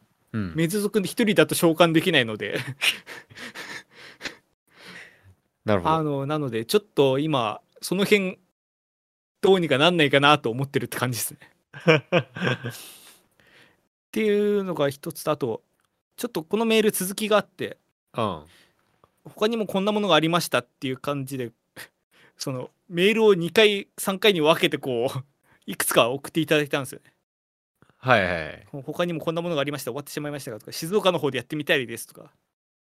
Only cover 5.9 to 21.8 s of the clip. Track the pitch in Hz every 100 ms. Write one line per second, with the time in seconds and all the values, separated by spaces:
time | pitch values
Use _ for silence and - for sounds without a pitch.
5.9 | 160 156 139 139 151 139 113 - 214 -
6.9 | - 135 131 156 143 110 113 _ _ -
7.9 | 180 196 208 190 185 _ _ _ _ _
8.9 | _ _ _ _ _ 190 190 165 131 156
9.9 | 180 143 139 143 147 123 117 139 135 123
10.9 | - 123 117 - - - _ _ - -
11.9 | 156 - 175 123 - 170 123 120 - -
12.9 | - - - _ _ _ _ _ _ _
13.9 | _ _ - 214 208 208 208 190 156 143
14.9 | 135 - 160 - 151 127 110 _ _ _
15.9 | _ _ _ 247 - 156 208 226 220 214
16.9 | - 185 196 208 208 - _ 110 - _
17.9 | _ _ - 110 85 78 _ _ _ _
18.9 | _ _ _ - - 214 233 202 196 196
19.9 | 214 208 156 160 170 - 123 - _ 135
20.9 | 127 - 143 131 135 120 - _ -